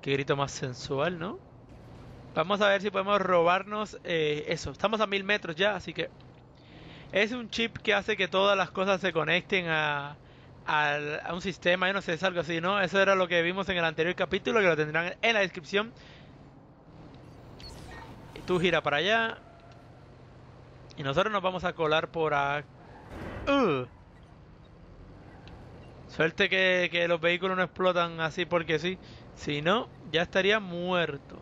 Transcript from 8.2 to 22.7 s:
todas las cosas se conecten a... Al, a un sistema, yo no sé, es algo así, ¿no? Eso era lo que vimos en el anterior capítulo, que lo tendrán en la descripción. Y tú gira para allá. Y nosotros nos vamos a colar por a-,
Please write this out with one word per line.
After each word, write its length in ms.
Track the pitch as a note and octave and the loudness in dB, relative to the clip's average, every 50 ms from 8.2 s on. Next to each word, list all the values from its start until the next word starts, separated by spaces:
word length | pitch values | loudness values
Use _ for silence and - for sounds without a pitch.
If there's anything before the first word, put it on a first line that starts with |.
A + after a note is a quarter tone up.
| F#3+ F3 | 0 2
todas 280 | - F#3+ G3 G3+ G3+ | 4 4 6 6 6
las 140 | G3 F#3 - | 4 2 -2
cosas 320 | - - F#3 G3 G3+ F3+ | 0 -2 2 2 2 2
se 100 | - F#3 | 0 0
conecten 560 | E3 E3 D3+ D3+ E3 F3+ - - G#3 F#3+ F3 E3 | 0 0 2 2 2 0 0 0 -2 0 0 0
a... 460 | D#3+ D#3 D#3 D3+ D3 C#3+ C#3+ C#3+ D3 - - - - - - - - - - - | 0 0 0 0 -2 -2 -6 -8 -12 -16 -20 -20 -20 -20 -20 -20 -20 -16 -6 0
Al, 520 | D#3+ D3+ D3+ D3 C#3+ D3 D3 D3 D3 - - | 2 2 2 2 2 0 -2 -4 -6 -6 -6
a 80 | - E3+ | -6 -8
un 80 | F3+ | -6
sistema, 460 | - G3 E3+ - - F3 F3 F#3 F#3 F#3 | -6 -6 -8 -2 2 2 2 4 2 0
yo 60 | G3 | 0
no 80 | G3+ - | 0 -2
sé, 100 | - F3 | -2 -4
es 80 | D3+ | -2
algo 200 | F3 F#3+ F3+ E3+ | -2 -2 0 -2
así, 200 | D#3+ D3 E3+ E3 | -2 -2 -2 -2
¿no? 180 | E3 F3+ G3+ G#3 | 0 0 2 2
Eso 220 | F#3+ E3+ D#3 G3 | 0 2 4 4
era 140 | G3 F#3+ G3 | 6 6 6
lo 120 | F#3+ F#3 E3+ | 4 4 2
que 140 | F3 E3+ | 4 2
vimos 260 | E3 E3+ F#3 F#3+ F#3+ - | 2 2 0 -2 -2 -2
en 80 | F#3+ F3 | 0 0
el 80 | E3+ | 0
anterior 280 | E3 D#3 D3+ D#3+ E3+ F3+ | 0 2 2 0 0 2
capítulo, 460 | - F#3+ D#3 F3+ G3+ - A#3+ A#3+ A3+ | 0 -2 0 0 -2 -2 2 2 4
que 80 | G3+ F3+ | 6 6
lo 80 | D#3+ | 6
tendrán 400 | D3+ D#3 D3+ D3+ D#3+ E3+ F3 F#3+ - | 4 2 0 0 -2 -2 -2 -4 0
en 140 | - A3+ A#3 | 0 2 4
la 60 | G#3+ | 4
descripción. 520 | G3 F3 - F#3 D#3 C3+ - G3 G#3+ A3+ - - - - - - - - - - - - - - - - - - - - - - - - - - - - - - - - - - - - - - - - - - - - - - - - - | 2 0 -2 -8 -12 -2 0 0 0 0 -8 -18 -20 -20 -20 -20 -20 -20 -20 -20 -20 -20 -20 -20 -20 -20 -20 -20 -20 -20 -20 -20 -20 -20 -20 -20 -20 -20 -20 -20 -20 -20 -20 -18 -18 -18 -18 -16 -16 -16 -16 -16 -16 -16 -18 -18 -18 -16 -16
Y 40 | - | -14
tú 180 | - - F#3 F3+ | -4 0 0 2
gira 240 | E3 F3+ E3 D#3 D3 | 4 4 2 2 2
para 140 | D3+ C#3+ C#3+ | 2 0 0
allá. 420 | D#3+ F#3+ A3 A3+ A3+ A3+ - - - - - - - - - - - - - - - - - - - - - - - - - - - - - - - - - | 2 2 2 2 2 0 -4 -8 -14 -20 -20 -20 -20 -20 -20 -20 -20 -20 -20 -20 -20 -20 -20 -20 -20 -20 -20 -20 -20 -20 -20 -20 -20 -20 -20 -20 -20 -20 -14
Y 60 | - | -8
nosotros 320 | D3+ C3+ C#3 D#3 G3 A3 G#3+ | -4 0 2 2 2 2 0
nos 80 | G3+ | 0
vamos 220 | F3+ F#3 F#3 F3+ F3+ | 0 0 -2 0 -4
a 100 | F3+ E3 | -4 -2
colar 380 | - E3 D3+ D3+ D#3+ E3 E3 | 0 0 2 2 2 0 0
por 240 | - E3+ D#3+ D#3 D3 | -2 -2 0 2 2
a-, 280 | C#3+ C#3 C#3 C#3+ D3 C#3+ - | 2 2 0 -2 -4 -6 -8